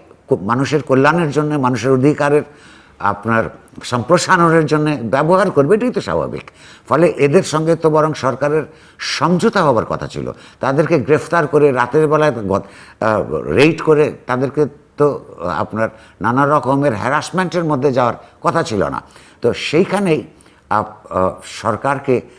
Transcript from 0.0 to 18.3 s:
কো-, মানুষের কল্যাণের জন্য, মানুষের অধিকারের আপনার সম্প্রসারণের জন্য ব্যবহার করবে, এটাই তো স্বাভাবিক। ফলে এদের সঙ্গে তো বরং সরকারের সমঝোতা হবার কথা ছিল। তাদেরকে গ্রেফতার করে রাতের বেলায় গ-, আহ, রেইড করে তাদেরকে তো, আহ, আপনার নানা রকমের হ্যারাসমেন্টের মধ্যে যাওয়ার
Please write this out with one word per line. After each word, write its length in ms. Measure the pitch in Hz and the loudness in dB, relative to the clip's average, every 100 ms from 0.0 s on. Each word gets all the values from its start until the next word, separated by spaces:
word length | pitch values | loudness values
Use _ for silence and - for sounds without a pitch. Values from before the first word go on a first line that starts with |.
| - - - | -20 -12 -4
কো-, 80 | 131 | -2
মানুষের 460 | 95 120 127 143 | 0 0 0 -2
কল্যাণের 480 | 131 131 143 175 156 | 2 2 4 2 0
জন্য, 240 | 139 151 | 0 -2
মানুষের 360 | 151 127 123 131 | 0 0 0 0
অধিকারের 520 | 131 143 147 143 147 - - - - - - | 2 2 2 2 0 -2 -14 -20 -20 -20 -6
আপনার 460 | 98 101 113 113 87 - - - | -4 -4 0 0 0 -6 -20 -16
সম্প্রসারণের 840 | - 120 113 175 - 185 170 165 147 | -6 -4 0 0 2 2 4 4 2
জন্য 240 | 151 151 | 0 0
ব্যবহার 600 | 139 113 135 156 185 196 | -2 -2 0 2 2 2
করবে, 240 | 143 139 | 2 2
এটাই 160 | 214 247 | 2 0
তো 100 | 190 | -4
স্বাভাবিক। 500 | - 82 65 - - - - - - | -4 -4 -4 -8 -14 -20 -20 -14 -2
ফলে 200 | 135 165 | 2 2
এদের 340 | 135 139 175 | 2 2 2
সঙ্গে 340 | - 156 160 160 | 2 -2 0 0
তো 140 | 160 | 2
বরং 240 | 151 156 | 2 0
সরকারের 480 | 139 131 120 147 156 135 - - - | 0 -4 -2 -2 -2 -4 -14 -20 -14
সমঝোতা 680 | - - 156 175 226 196 | -8 -2 0 2 2 2
হবার 200 | 151 110 | 2 2
কথা 220 | - 76 71 | 0 -6 -8
ছিল। 260 | 71 62 - - - | -8 -10 -10 -16 -6
তাদেরকে 380 | 123 139 156 165 | -2 0 2 0
গ্রেফতার 480 | 110 151 - 170 147 | 2 0 0 -2 0
করে 260 | 151 143 | 2 2
রাতের 360 | 123 120 156 151 | 2 0 2 2
বেলায় 240 | 151 151 | 2 0
গ-, 220 | 117 98 | -2 -2
আহ, 800 | 95 - - - - 110 107 60 | -2 -4 -20 -18 -4 0 0 -2
রেইড 480 | 73 64 92 156 160 | -4 -2 4 4 2
করে 300 | 156 147 139 - - | 2 2 2 -4 -6
তাদেরকে 400 | 127 135 147 139 - _ - | -4 -2 -2 -4 -4 _ -2
তো, 280 | 143 110 - 92 | 0 0 -10 -10
আহ, 80 | 87 | -6
আপনার 400 | 80 101 107 117 - - - | -4 -4 -4 -4 -6 -20 -6
নানা 260 | 107 127 143 | -2 0 2
রকমের 480 | 147 123 139 143 | 2 0 0 0
হ্যারাসমেন্টের 720 | 101 117 147 - 180 180 175 | -2 -2 -2 -4 -6 -4 -2
মধ্যে 280 | 160 139 143 | -2 0 0
যাওয়ার 220 | 127 120 - - | 2 0 -2 -12